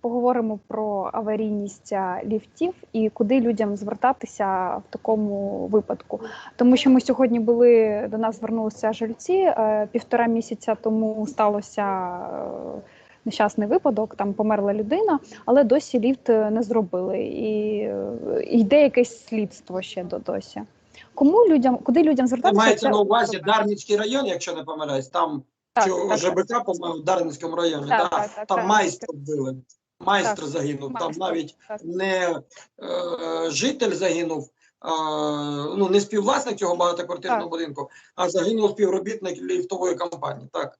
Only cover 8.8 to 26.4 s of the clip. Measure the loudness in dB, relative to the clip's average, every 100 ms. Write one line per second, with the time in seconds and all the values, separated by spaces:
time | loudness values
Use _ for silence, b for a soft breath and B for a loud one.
8.8 | -4 -2 -4 -6 -2 2 2 2 2 2
9.8 | 0 -4 -2 0 2 0 -2 -8 -4 -2
10.8 | 0 0 0 -2 -8 0 0 0 -4 -4
11.8 | -2 -2 -4 -8 -10 -8 -8 -8 -10 -12
12.8 | -14 b b b -10 0 0 2 0 2
13.8 | 2 0 -4 -4 -6 0 0 2 0 -2
14.8 | 0 0 2 0 B B 2 4 6 4
15.8 | 2 0 2 0 2 2 4 0 0 0
16.8 | 0 -2 -2 -4 -4 -4 -2 -2 -2 -2
17.8 | -4 -4 -6 -6 -4 -4 2 2 6 6
18.8 | 6 6 2 0 -8 -4 -4 -8 -10 -8
19.8 | -8 -10 -8 -8 -6 -8 -8 -14 -14 _
20.8 | _ b b 2 4 8 8 6 4 2
21.8 | 2 4 4 4 2 2 2 4 4 4
22.8 | 2 2 4 2 2 -2 0 0 0 -4
23.8 | -2 0 0 -2 -2 -4 -6 -8 -8 -8
24.8 | -4 -4 -2 -2 -2 -4 -12 _ _ 0
25.8 | 2 2 0 0 0 0